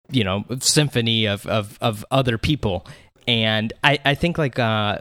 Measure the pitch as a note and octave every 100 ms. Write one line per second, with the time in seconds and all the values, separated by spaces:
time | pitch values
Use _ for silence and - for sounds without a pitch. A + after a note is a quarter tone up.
0 | - C3 F#2+ G2+ G#2+ B2+ - D3+ C#3+ B2
1 | A2+ A2+ G#2+ G2+ - G#2+ G2+ - A#2+ G#2+
2 | - C3+ B2+ A#2 - D3 G#2+ F2+ - -
3 | - _ - A2+ A2 A2 A2 - C#3+ C#3+
4 | C#3 C#3+ E3+ E3 C#3 - A2+ G#2+ G#2 -